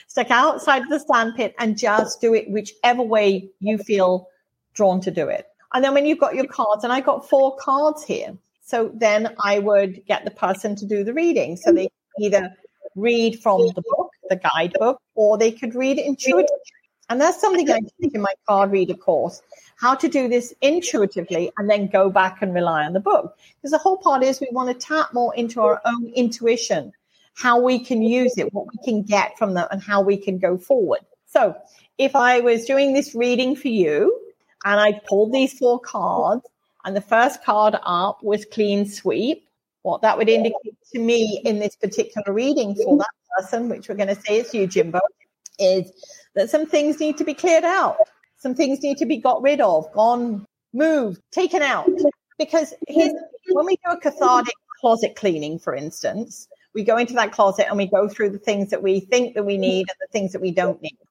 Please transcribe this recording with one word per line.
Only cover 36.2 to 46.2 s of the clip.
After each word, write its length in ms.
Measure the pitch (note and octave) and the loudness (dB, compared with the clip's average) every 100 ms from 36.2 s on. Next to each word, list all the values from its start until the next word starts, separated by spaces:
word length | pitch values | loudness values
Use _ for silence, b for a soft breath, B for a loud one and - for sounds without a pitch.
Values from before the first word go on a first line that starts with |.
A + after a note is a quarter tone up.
| D#3+ A#3 - _ _ _ | 0 -2 -6 _ _ _
and 120 | - G3 | -6 -6
the 60 | |
first 420 | G3 A3+ A#3+ A#3+ | 0 2 2 0
card 320 | - G#3+ G#3+ G#3+ | -2 2 2 2
up 380 | - F3 G3 - | -2 -2 -2 -4
was 240 | G#3+ G#3 G#3 | -4 -4 -4
clean 400 | - G#3 G3+ G3+ | -2 0 0 -2
sweep, 600 | - F#3+ B2+ A#3 D#4+ _ _ _ _ | -4 -2 -2 -2 -4 _ _ _ _
what 200 | F#3+ E3+ | -6 -2
that 160 | A3 - | 0 2
would 100 | A3+ | 2
indicate 460 | A3+ A3 - - - _ | 2 2 -4 -10 -18 _
to 60 | A#3 | -4
me 420 | A3+ A#3 G#3+ G3+ | 0 2 0 -2
in 160 | A3+ G#3 | -2 -2
this 160 | G#3 - | -4 -4
particular 560 | G3+ G#3+ A3 G#3+ G3+ | -6 -4 -4 -6 -4
reading 420 | G3+ C4 D4 G#3 | -2 0 0 -2
for 240 | G3+ A#4+ D4 | -2 2 2
that 160 | A3 - - F5+ | 0 -8 -8 -6
person, 300 | - A#3 A#3+ | -4 -6 -6
which 200 | G3+ - | -8 -8
we're 60 | |
gonna 260 | G#3+ G3 G3 | -6 -4 -4
say 180 | G#3+ G#3+ | -2 -2
is 140 | B3 | -2
you, 140 | A3+ F#3+ | -2 -2
Jimbo, 320 | F#3+ E3+ F3 G3 _ _ _ - - | 0 0 0 -2 _ _ _ -16 0
is 320 | F#3+ F#3+ F#3 - B B | 2 2 -2 -10 B B